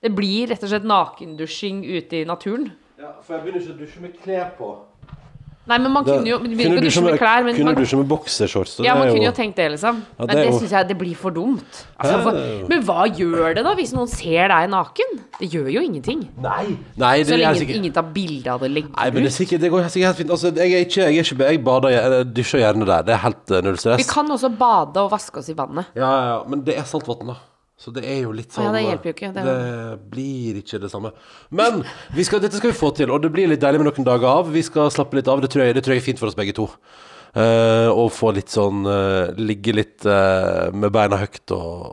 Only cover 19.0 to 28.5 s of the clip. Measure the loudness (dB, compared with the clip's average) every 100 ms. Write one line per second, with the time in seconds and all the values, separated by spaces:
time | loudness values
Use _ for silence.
19 | -2 2 0 0 -2 0 2 2 0 2
20 | 0 0 -2 0 0 2 2 2 2 2
21 | 4 4 0 2 2 2 4 4 4 4
22 | 4 2 2 -2 0 2 4 4 4 2
23 | 4 2 0 -4 0 0 2 0 2 2
24 | 2 0 0 0 -2 2 4 4 2 0
25 | 0 -2 -6 -14 -12 -6 -6 -6 -8 -2
26 | 0 2 0 -4 -4 -4 -2 -4 -2 -6
27 | -6 -8 -8 -14 -18 _ _ _ -14 -12
28 | -6 -4 -4 -6 -10